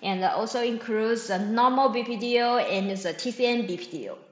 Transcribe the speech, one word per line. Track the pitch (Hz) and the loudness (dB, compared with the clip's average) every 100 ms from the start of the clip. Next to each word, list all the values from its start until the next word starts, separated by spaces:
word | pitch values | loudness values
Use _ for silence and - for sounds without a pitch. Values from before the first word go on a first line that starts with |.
and | 196 190 | -2 0
also | 185 - 220 247 | 0 0 -2 -2
includes | 240 233 226 214 220 233 - | -2 -2 -2 -2 0 0 0
the | 190 | -2
normal | 208 226 247 262 269 | 0 4 4 6 4
B | 233 | 2
P | 233 233 | -4 -4
D | 240 240 | 0 2
O | 240 240 | 4 2
and | - 190 196 | 2 0 0
the | 190 180 | -2 -4
T | 160 247 | -4 -6
C | 233 247 | 0 0
N | 240 202 | 2 0
B | 175 | -4
P | - | -6
D | 160 104 | -10 -10
O. | 78 - | -12 -16